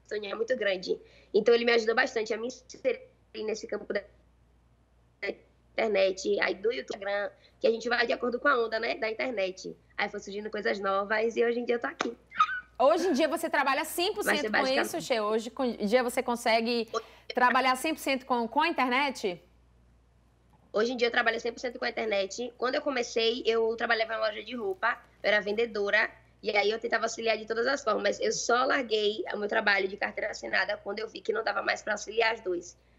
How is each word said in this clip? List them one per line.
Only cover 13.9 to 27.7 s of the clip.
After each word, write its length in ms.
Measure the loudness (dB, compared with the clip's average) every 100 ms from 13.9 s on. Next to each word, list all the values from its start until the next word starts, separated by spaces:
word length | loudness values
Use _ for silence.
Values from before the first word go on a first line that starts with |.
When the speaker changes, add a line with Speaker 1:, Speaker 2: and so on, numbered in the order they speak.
| -2 -2
Speaker 2:
por 100 | 0
cento 120 | 0 0
Speaker 1:
Mas 80 |
é 40 | 2
Speaker 2:
com 40 |
Speaker 1:
basicamente 340 | 0 2 2 0
Speaker 2:
isso, 160 | -4
Che? 180 | -2 0
Hoje 320 | 0 -2 -2 -4 -2 0
em 60 | 2
dia 160 | 2
você 220 | 2 -2
consegue 640 | -2 0 2 2 2 0 -2 -6 -8 -20 -6
trabalhar 420 | 4 4 6 4 2
cem 180 | 0
por 60 | -2
cento 260 | 0 -2 0
com, 220 | 0 0
com 140 | 2
a 80 | 2
internet? 720 | 2 2 2 0 -2 -4 -6 -12 _ _ _ _ _ _ _ _ _ _ _ _
Speaker 1:
Hoje 220 | 0 0
em 40 | 2
dia 100 | 0
eu 40 |
trabalho 280 | 2 2 0
cem 100 | -4
por 80 | -6
cento 180 | -8 -4
com 60 | -6
a 40 |
internet. 640 | -4 -2 0 -2 -4 -8 -4
Quando 180 | -2 -2
eu 60 |
comecei, 600 | -2 -2 -2 0 0 0 0
eu 300 | 2 2 0
trabalhava 380 | 0 0 0
em 40 | 0
uma 100 | -2
loja 160 | -2
de 120 | -8 -6
roupa, 420 | -4 -2 -2 -2 -8 _
eu 60 | 2
era 140 | 2
vendedora, 680 | 2 0 0 0 0 2 0 -4 _ _
e 140 | -2 2
aí 160 | 2
eu 80 | 0
tentava 240 | -2 0
auxiliar 340 | -2 -2 0 0
de 80 | -2
todas 220 | -2
as 160 | 0